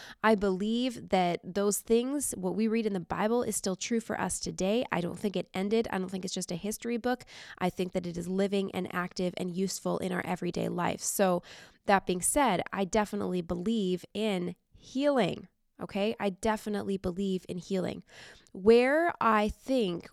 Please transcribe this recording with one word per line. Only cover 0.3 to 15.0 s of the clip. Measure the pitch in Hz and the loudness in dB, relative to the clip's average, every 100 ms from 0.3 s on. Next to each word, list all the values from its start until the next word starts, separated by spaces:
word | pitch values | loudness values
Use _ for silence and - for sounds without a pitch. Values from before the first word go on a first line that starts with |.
believe | 220 202 185 208 233 254 226 170 | 6 4 2 0 0 0 -4 0
that | 185 175 170 | 2 4 0
those | - 190 202 196 | -2 0 0 0
things, | - 233 247 285 - - | 2 2 2 -2 -4 -2
what | 185 180 | -2 0
we | 220 | 2
read | 226 | 2
in | 214 | 0
the | 196 | -2
Bible, | 165 165 208 240 | -2 -2 2 2
is | - | 0
still | 202 196 185 | -2 -4 -4
true | - 226 | -2 -2
for | - - | -2 -4
us | 185 - | -4 -4
today. | 170 165 185 226 262 | -6 -2 0 0 0
I | 165 | -2
don't | 175 175 | -2 -2
think | 208 185 | -2 -2
it | - | -4
ended. | 190 202 226 226 | -4 0 2 2
I | 190 | -2
don't | 185 | -4
think | 190 | -6
it's | 180 | -6
just | 190 180 | -6 -6
a | 170 | -6
history | 202 214 233 240 | -6 -6 -4 -2
book. | 247 247 - - - - | 0 -2 -6 -18 -18 -2
I | 180 | -2
think | - 180 | 0 -2
that | 185 175 | -2 -4
it | 165 | -4
is | 175 | -2
living | 190 196 196 196 | 2 2 2 0
and | - 180 | -4 -4
active | 180 180 - 180 - | -4 -4 -2 -2 -2
and | 185 175 | -4 -2
useful | 190 - 180 175 | -2 -2 -2 -2
in | 185 | 0
our | 180 - | -2 -2
everyday | 180 175 175 175 | -4 -2 -2 -2
life. | 175 175 - | 0 -2 -2
So | - - 190 180 - - - _ - | -2 2 4 2 -2 -16 -20 _ 2
that | 196 - | 2 2
being | 180 | 0
said, | 165 294 269 180 - | 0 2 4 2 -2
I | 190 | -4
definitely | 190 220 208 208 190 180 | 0 0 0 -2 -2 -2
believe | 165 175 180 226 185 180 - | -2 -4 0 0 0 -2 -4
in | 202 220 190 175 180 _ - | -4 -2 -2 -4 -8 _ -20
healing. | - 254 | -8 0